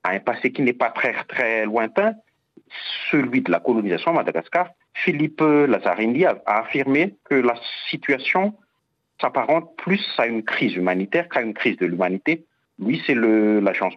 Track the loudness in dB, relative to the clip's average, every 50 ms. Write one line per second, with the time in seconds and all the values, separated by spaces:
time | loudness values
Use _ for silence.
0 | -4 -2 -2 -2 -2 -2 -2 -2 -2 -2 0 0 0 0 0 0 -2 -2 -2 -2
1 | -2 -2 -2 -4 -8 -8 -4 -2 -2 0 0 0 -2 0 0 -2 -2 0 0 0
2 | 0 0 0 -4 _ _ _ _ _ _ _ -20 -20 _ -18 -14 -12 -10 -10 -8
3 | -4 -2 0 0 0 0 0 -2 0 0 0 0 0 0 0 0 0 0 -2 -2
4 | 0 0 0 0 0 0 -2 -4 -4 -2 -2 -2 -2 -2 -6 _ _ _ -10 -4
5 | -2 0 0 0 0 -2 0 2 2 4 6 6 4 4 2 2 0 0 0 0
6 | 0 0 2 2 2 2 2 0 -2 0 0 0 0 -2 -2 -2 0 2 2 2
7 | 2 0 -4 _ _ 0 2 2 2 2 0 -2 -6 -12 -12 -10 -8 -8 -8 -6
8 | -2 -2 -2 -2 0 -2 0 0 0 -2 -4 -8 _ _ _ _ _ _ _ _
9 | _ _ _ -4 -4 -2 0 0 0 2 2 0 0 -4 -10 -8 -2 -2 -2 0
10 | -2 -2 -2 0 0 0 0 -2 -4 -4 -2 0 0 0 0 0 0 0 0 0
11 | -2 0 0 -2 -2 -2 -2 -2 -2 -2 -4 -2 -2 -2 0 0 -2 -2 0 0
12 | 0 0 -2 -2 -2 -2 -2 -2 -4 _ _ _ _ _ _ -6 -2 -2 -2 0
13 | 0 0 2 2 4 4 4 4 4 4 4 4 2 2 0 0 -2 -4 -4